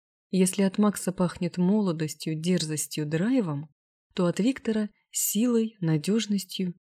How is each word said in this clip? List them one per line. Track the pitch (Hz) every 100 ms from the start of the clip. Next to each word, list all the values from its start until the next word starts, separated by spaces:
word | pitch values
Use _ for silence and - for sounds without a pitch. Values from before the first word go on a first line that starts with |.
| _ _ _
Если | 185 185 -
от | 190 -
Макса | 208 - -
пахнет | - 175 - 175 -
молодостью, | 180 214 196 160 156 - 165
дерзостью, | 160 165 180 156 151 - -
драйвом, | 151 160 214 262 175 143 160 _ _ _ _
то | - 175
от | 165
Виктора – | 226 262 - 214 214 _ _
силой, | - - 208 247 233 220 -
надёжностью | 165 156 165 226 208 202 - - 180 - _